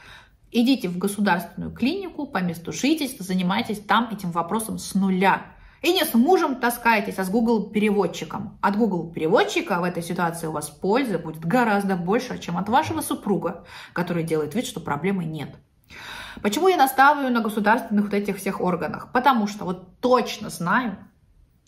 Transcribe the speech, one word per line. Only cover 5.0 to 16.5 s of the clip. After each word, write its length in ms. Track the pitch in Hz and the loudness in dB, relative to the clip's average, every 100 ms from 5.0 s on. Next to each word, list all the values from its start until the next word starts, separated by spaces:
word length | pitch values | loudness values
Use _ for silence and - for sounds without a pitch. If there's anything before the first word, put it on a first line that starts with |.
| 190 185 190 165 - - - _ | 2 4 4 2 -2 -18 -20 _
И 100 | 302 | 0
не 120 | 359 | 2
с 100 | 302 | 4
мужем 420 | 226 269 370 320 262 | 4 6 6 4 0
таскайтесь, 640 | 240 233 233 220 196 185 | -2 0 2 2 0 -4
а 60 | |
с 60 | 185 | -2
Google 400 | 220 226 226 185 | 0 2 2 0
переводчиком. 880 | 220 214 202 175 - - - - - | 0 2 2 0 -2 -8 -8 -10 -2
От 140 | 208 202 | 0 2
Google 360 | 226 180 160 | 2 0 -4
переводчика 680 | - 160 240 403 349 - 180 | -4 2 4 2 0 -2 -2
в 40 | |
этой 180 | 180 180 | -2 -4
ситуации 440 | 170 180 170 160 160 | -6 -2 -2 -4 -6
у 60 | |
вас 180 | 156 147 | -6 -8
пользы 480 | - 180 233 262 165 | -6 0 0 0 -2
будет 260 | 160 160 | -6 -8
гораздо 520 | 170 254 226 202 190 185 | 0 2 2 2 0 -2
больше, 420 | 175 233 - 175 | 0 -2 -2 -8
чем 180 | - 175 | -6 -4
от 120 | 202 | 0
вашего 340 | 254 311 320 | 0 2 -2
супруга, 640 | 277 262 208 180 165 - - - - | -4 -4 -2 -2 -2 -6 -14 -20 -8
который 320 | - 180 170 | -6 -2 -2
делает 300 | 160 156 147 | 0 -2 -2
вид, 120 | 208 254 | -4 -6
что 140 | - | -6
проблемы 440 | - 143 180 196 | -6 -2 -2 -2
нет. 260 | 160 156 151 - _ _ _ - - - - - | -2 -6 -8 -12 _ _ _ -20 -16 -16 -16 -6
Почему 260 | 214 | -2